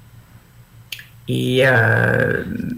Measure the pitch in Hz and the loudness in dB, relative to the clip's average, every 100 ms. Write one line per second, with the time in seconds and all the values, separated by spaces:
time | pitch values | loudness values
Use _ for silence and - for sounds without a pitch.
0 | - - - - - - - - - - | -20 -20 -20 -20 -20 -20 -20 -20 -18 -18
1 | - - - 127 127 127 131 123 113 113 | -18 -16 -8 -4 0 2 4 4 4 2
2 | 117 120 - - - - - | 2 0 0 -2 -6 -8 -8